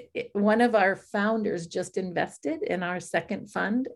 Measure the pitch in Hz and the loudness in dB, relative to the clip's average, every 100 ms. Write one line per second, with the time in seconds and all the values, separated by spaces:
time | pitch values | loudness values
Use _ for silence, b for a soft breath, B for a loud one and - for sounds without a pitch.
0 | - - - 202 208 220 240 214 190 185 | -10 -8 -4 0 4 6 4 6 4 2
1 | - 208 208 226 202 175 170 185 180 - | -2 -2 0 0 -2 -4 -4 -6 -4 -4
2 | 185 170 - - 285 320 - 175 175 180 | -4 -2 -2 -2 -4 -2 -2 -2 -2 -4
3 | 180 175 - 196 202 185 185 233 262 | -4 -4 -2 -6 -6 -4 0 0 -2